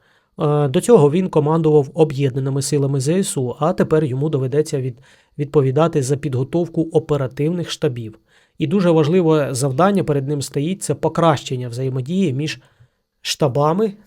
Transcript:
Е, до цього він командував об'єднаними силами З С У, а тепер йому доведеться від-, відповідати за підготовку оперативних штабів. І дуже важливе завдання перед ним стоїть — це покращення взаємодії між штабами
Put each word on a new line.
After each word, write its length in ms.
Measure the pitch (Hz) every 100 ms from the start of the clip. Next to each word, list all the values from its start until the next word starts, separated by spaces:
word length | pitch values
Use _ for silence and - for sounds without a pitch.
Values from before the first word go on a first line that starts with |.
| _ _ _ -
Е, 280 | 151 147 143
до 120 | 175
цього 300 | 233 226 143
він 180 | 175 185
командував 640 | 160 143 165 156 151 135
об'єднаними 680 | 165 151 135 139 135 135 135
силами 380 | 135 147 139 139
З 80 | 135
С 280 | 185 196 143
У, 200 | 127 -
а 140 | 156
тепер 320 | 185 - 156
йому 240 | 151 131 156
доведеться 520 | 139 131 143 156 139
від-, 180 | 127 117 _ _ _ -
відповідати 640 | 139 151 131 131 165 156
за 140 | 127 139
підготовку 720 | 151 123 135 170 170 165 160
оперативних 760 | 160 160 143 127 - 151 175 160
штабів. 480 | - 151 120 110 - _ _ _ -
І 80 | 147
дуже 240 | 202 175
важливе 580 | 160 143 185 160 156 127
завдання 500 | 127 139 131 196 196
перед 240 | 156 139 135
ним 140 | 147
стоїть — 400 | 135 143 151 190
це 120 | -
покращення 760 | 139 160 165 165 135 - 127 123
взаємодії 640 | 120 131 131 127 185 170
між 280 | 127 151 - _ _ _ _ _ _
штабами 720 | - - 143 139 151 185 220 -